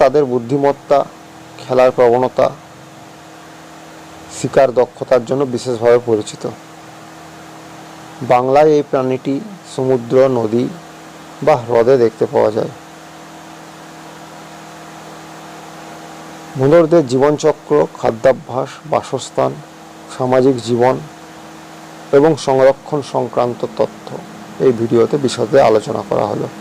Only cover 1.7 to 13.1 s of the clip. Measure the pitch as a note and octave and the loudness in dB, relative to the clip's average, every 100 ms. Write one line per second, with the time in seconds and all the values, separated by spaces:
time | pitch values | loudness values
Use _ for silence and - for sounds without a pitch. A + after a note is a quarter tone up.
1.7 | B2+ B2+ B2+ B2 B2 B2+ - C3+ C#3+ - | 2 4 4 4 4 0 0 -2 -4 -20
2.7 | - - - - - - - - D#3+ - | -20 -20 -20 -20 -20 -20 -20 -20 -20 -20
3.7 | - - - - - - - C3 C#3+ C3+ | -20 -20 -20 -20 -20 -20 -10 -2 2 4
4.7 | A#2+ A#2+ - - B2+ A2+ C#3 C3+ A#2+ B2+ | 2 0 -2 0 0 0 -4 -4 -4 -6
5.7 | A2+ A#2+ A#2+ A#2 G#2+ G#2+ - B2+ A2+ - | 0 2 2 2 -2 -2 -10 -12 -12 -18
6.7 | - - - - - - - - - - | -20 -20 -20 -20 -20 -20 -20 -20 -20 -20
7.7 | - - - - - B2 B2 C3 C#3 D#3 | -20 -20 -20 -20 -8 0 2 4 4 4
8.7 | D3 C#3 C#3 C3 C3 C#3 C3+ - - - | 2 0 -2 -2 -4 -4 -6 -8 -18 -14
9.7 | - C3 C3 A#2 B2+ C3+ A#2+ A2 A#2 C3+ | -6 -2 -2 0 2 2 2 -2 -2 -4
10.7 | - - - - - - - C#3+ C#3 A#2 | -8 -18 -20 -20 -20 -20 -4 0 0 2
11.7 | A#2 A#2 C3+ A2+ - A2 A2+ A2 G#2+ - | 2 4 4 2 0 -2 0 0 0 -6
12.7 | - - - - | -10 -20 -20 -20